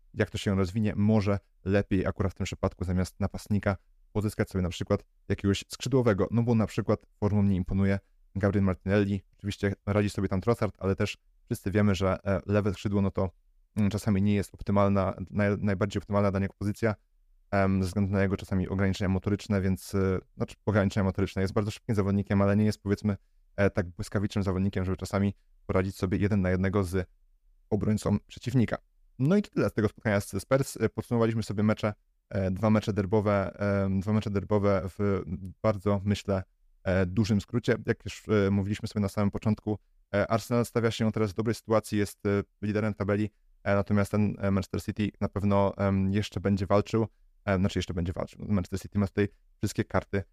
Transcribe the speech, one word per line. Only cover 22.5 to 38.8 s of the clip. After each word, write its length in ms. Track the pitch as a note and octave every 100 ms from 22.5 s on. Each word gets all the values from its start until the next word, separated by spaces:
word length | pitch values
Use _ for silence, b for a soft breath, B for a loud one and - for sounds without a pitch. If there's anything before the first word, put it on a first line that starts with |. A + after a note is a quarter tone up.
| G2+
nie 80 |
jest, 180 | G#2+ -
powiedzmy, 340 | G2 G2+ G#2+ G2 _ _ _ -
e, 140 | G2
tak 160 | - F2+
błyskawicznym 540 | F2+ G#2 G#2+ G#2 G#2
zawodnikiem, 420 | G2 F#2 F#2+ F#2+
żeby 120 | F#2 F#2
czasami 380 | F#2 G2 G2+ - _ _ -
poradzić 300 | F#2+ F#2+ -
sobie 220 | F#2+ F2+
jeden 220 | G2 G#2
na 100 | F#2
jednego 340 | F#2 F#2+ G2+
z 240 | F2+ F#2 F2 _ _ _ _ _ _
obrońcą 480 | G#2+ - G#2+ - G#2 -
przeciwnika. 520 | - - B2+ G#2 - - _ _ -
No 180 | C3+ G3+
i 60 |
to 80 | G#3
tyle 180 | - A2
z 40 |
tego 160 | - G#2
spotkania 320 | - A2+ G2+
z 220 | - G2
Spurs. 340 | - C3+ C3+ -
E, 120 | A2
podsumowaliśmy 540 | - - A#2+ A2+ A2+
sobie 200 | G#2 G2+
mecze, 320 | G#2+ G#2+ G#2+ G#2 _ _ _
e, 220 | G2+ F#2+
dwa 200 | F#2 G#2+
mecze 220 | G#2+ G#2+
derbowe, 640 | G2+ F#2 G#2+ G#2 G2+ F#2+ - G2+ G2
em, 160 | G2 F#2+
dwa 120 | G2
mecze 180 | G#2+ G#2
derbowe 520 | G2+ F#2 G#2+ G2+ G2 F#2 -
w 240 | G2+ F#2+ - F2+ F#2 -
bardzo, 380 | A2 G2+ G#2 G2+
myślę, 380 | G2+ G2+ - F#2+ - _ _ _
e, 220 | - F#2 F#2
dużym 340 | F#2+ G#2+ G#2
skrócie. 360 | - A#2+ - A2+ A2
Jak 180 | A2+
już, 180 | G2 - -
e, 220 | G#2 G2
mówiliśmy 380 | G2+ G2 G#2